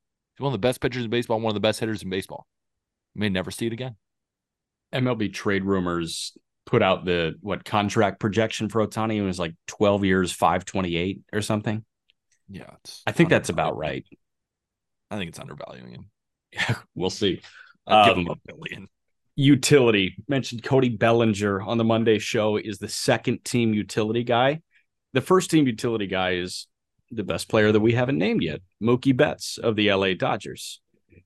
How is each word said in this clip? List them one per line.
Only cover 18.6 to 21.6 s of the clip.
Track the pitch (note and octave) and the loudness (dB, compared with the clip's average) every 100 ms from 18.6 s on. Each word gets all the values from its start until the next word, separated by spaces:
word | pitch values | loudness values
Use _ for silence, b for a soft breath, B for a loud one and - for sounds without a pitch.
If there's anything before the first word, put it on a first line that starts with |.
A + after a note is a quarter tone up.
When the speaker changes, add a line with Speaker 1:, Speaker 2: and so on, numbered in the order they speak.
| D#3+ A2 G2 _ _ _ _ - | -16 -16 -18 _ _ _ _ 2
Speaker 2:
Utility. | C#3 B2+ - C#3+ A#2+ G#2 F#2 - - | 4 6 6 6 6 4 2 -4 -4
Mentioned | C#3 - A#2 | -4 -4 -8
Cody | - C3 B2+ | 0 2 2
Bellinger | G#2+ A#2 A#2 A2+ G2 G#2 | 2 2 4 4 2 0
on | G2 | -2